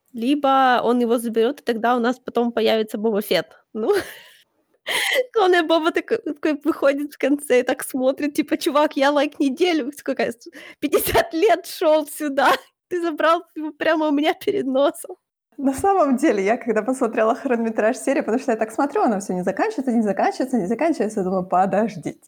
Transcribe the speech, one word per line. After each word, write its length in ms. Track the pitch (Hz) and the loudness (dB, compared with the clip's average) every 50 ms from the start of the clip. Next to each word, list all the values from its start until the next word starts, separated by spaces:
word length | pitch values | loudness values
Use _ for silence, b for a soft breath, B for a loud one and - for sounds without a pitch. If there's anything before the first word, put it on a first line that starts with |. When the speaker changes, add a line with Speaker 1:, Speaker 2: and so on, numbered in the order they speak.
| _ _ - | _ _ -10
Speaker 1:
либо 680 | 240 226 254 294 294 285 269 269 269 269 254 247 233 - | -4 0 0 0 2 2 4 4 4 4 4 4 2 2
он 160 | 226 240 247 | 2 2 2
его 160 | 240 226 233 233 | 2 2 0 0
заберет, 400 | 233 233 220 226 220 233 294 - | -2 -2 0 0 0 0 0 -4
и 20 | - | -4
тогда 320 | - 240 220 226 233 254 | -4 -4 0 0 0 2
у 40 | 247 | 2
нас 200 | 226 240 254 254 | 2 0 -2 -2
потом 320 | _ - - 233 240 240 | _ -6 -2 -2 0 0
появится 460 | 233 233 220 220 220 220 220 220 - 220 | 0 0 2 2 2 2 0 -2 -4 -4
Боба 240 | 208 233 214 196 | -2 0 0 0
Фетт. 260 | - - - 302 320 - - - _ _ - | 0 0 0 -2 -2 -4 -10 -20 _ _ -8
Ну, 200 | 220 214 285 415 | -4 0 2 2
<laughs> 1400 | 392 - - - - - - - _ _ _ _ _ _ _ _ _ - - - - - - - 571 508 494 - | 0 0 -4 -10 -18 -20 -20 -20 _ _ _ _ _ _ _ _ _ -8 -6 -4 -2 -2 -2 0 -2 -2 -2 0
главное, 280 | 453 392 370 359 349 330 | 2 4 4 4 4 4
Боба 280 | 302 330 330 311 339 | 2 2 2 2 0
такой, 260 | - 370 - - - - | -2 -2 -2 -2 -4 -4
такой 400 | - 311 294 - - 320 302 294 - | -4 -6 -6 -4 -2 -2 -2 0 -2
выходит 480 | 294 - - - 277 285 277 294 294 - | -2 -2 2 2 2 2 0 -2 -8 -6
в 40 | - | -4
конце 400 | - 269 285 285 - - 254 247 | -2 0 0 0 0 2 2 2
и 20 | 247 | 2
так 200 | 247 233 - - | 0 -2 -4 -6
смотрит, 500 | - - 262 254 262 277 - 294 294 285 | -8 -4 -2 0 0 0 0 -2 -4 -2
типа: 220 | - 302 - 294 285 | -4 -4 -2 -2 -2
«Чувак, 400 | - 339 262 294 302 294 - 294 | -2 0 2 2 2 2 2 2
я, 140 | 269 277 | 2 2
like, 240 | 294 294 277 294 294 - | 4 2 0 0 0 -2
неделю, 520 | 311 277 254 - 339 359 339 311 240 269 294 - | -2 -2 0 0 0 0 0 0 -2 -4 -8 -8
сколько, 260 | - - 269 - 233 | -6 -6 -4 -2 -2
с, 260 | - - - - - B B B B B B | -4 -4 -8 -14 -20 B B B B B B
пятьдесят 540 | - 285 - 427 - - - 453 - - - | -4 0 0 0 0 2 2 2 2 0 0
лет 320 | 320 349 453 349 339 359 - | 2 2 4 4 2 -2 -6
шел 400 | - - 381 311 302 311 302 294 | -6 -2 2 2 4 2 2 -2
сюда, 440 | - - 302 302 277 269 262 294 440 494 - _ | -6 -8 -6 -4 0 2 2 2 2 0 -2 _
<laughs> 180 | _ _ _ - | _ _ _ -8
ты 120 | 359 349 | -6 -4
забрал 420 | 339 339 302 330 311 311 330 349 339 _ - | -4 -4 -2 0 2 2 2 0 -2 _ -12
его 160 | 320 302 311 294 | -10 -10 -10 -8
прямо 340 | - - 320 320 320 311 311 | -4 -2 0 0 2 2 0
у 20 | |
меня 220 | 294 285 294 320 - | 2 2 2 0 0
перед 300 | - - - 403 - 269 269 | -2 -2 -4 -2 -2 -2 -2
носом». 500 | 254 262 277 320 - - - - 370 - _ _ _ _ _ _ _ - | 0 0 0 0 0 -4 -10 -16 -18 -20 _ _ _ _ _ _ _ -4
Speaker 2:
На 160 | 277 269 262 | -2 -2 0
самом 440 | 262 - 392 392 381 311 277 262 240 | 0 2 2 4 4 4 2 2 2
деле, 260 | 285 320 220 196 190 | 2 2 2 2 2
я 120 | 196 226 247 | 0 0 0
когда 240 | - 240 208 214 208 | 0 -2 -2 0 0
посмотрела 520 | 220 262 262 254 220 226 233 220 220 226 | -2 -2 -2 -2 -2 0 2 2 2 2
хронометраж 600 | 226 - 269 247 226 233 226 220 - 208 220 254 254 | 0 -2 -2 -2 0 -2 -2 -2 0 0 0 0 -2
серии, 240 | - - 269 311 | -2 -2 -2 -2
потому 180 | - - - 262 | 0 -2 -2 -2
что 120 | - - 226 | 0 -2 -2
я 40 | 220 | -2
так 140 | 220 220 | -2 -4
смотрю, 320 | - - 254 285 - 427 403 | -2 -2 -2 0 0 0 2
она 160 | 277 214 190 | 2 0 0
все 140 | 196 - 190 | -2 -4 -4
не 100 | 180 180 | -2 -2
заканчивается, 480 | 196 185 - 330 440 440 - 262 262 226 | -2 -2 -2 -2 -2 -2 -4 -2 0 0
не 100 | 240 220 | 2 2
заканчивается, 540 | 208 190 - - 381 392 - 285 254 - 240 | 0 0 0 0 0 0 -2 -4 -2 -2 -2
не 80 | 175 180 | 0 0
заканчивается, 560 | 233 226 285 339 294 - 226 214 214 214 185 | -2 0 0 0 0 0 -2 -2 -2 -2 -2
думаю: 220 | 185 190 190 180 | 0 0 -2 -2
«Подождите, 720 | 185 - 180 190 190 185 196 226 220 - 160 - 147 - - _ | 0 2 2 2 2 2 0 0 0 -2 -6 -8 -10 -10 -10 _